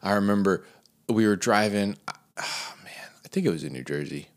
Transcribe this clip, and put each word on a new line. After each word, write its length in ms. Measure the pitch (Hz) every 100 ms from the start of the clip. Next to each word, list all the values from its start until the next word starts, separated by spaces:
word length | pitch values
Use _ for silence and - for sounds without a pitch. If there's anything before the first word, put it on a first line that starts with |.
I 120 | 98
remember 520 | 101 101 101 98 90 - - _ _ -
we 180 | 113 107
were 80 |
driving, 600 | 98 120 104 107 101 101 - - - _ -
oh, 360 | - - - -
man, 240 | - - - _
I 40 | -
think 140 | -
it 60 | 180
was 140 | 82
in 80 | 76
New 100 | 65
Jersey. 460 | 64 73 85 73 73